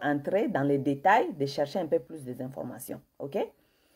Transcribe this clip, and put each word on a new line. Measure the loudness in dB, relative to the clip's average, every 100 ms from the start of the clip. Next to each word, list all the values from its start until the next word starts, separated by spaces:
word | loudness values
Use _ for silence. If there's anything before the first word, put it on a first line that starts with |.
entrer | 2 0 0 0 2
dans | 2
les | 2 2
détails | 2 2 6 6 4
de | -2 -2
chercher | -2 -2 -2
un | 0
peu | 0
plus | -2 -12
des | -10 -10
informations, | -8 -8 -10 -10 -12 -14 -16 -12
OK? | -6 -4 -4 -8 _ _ _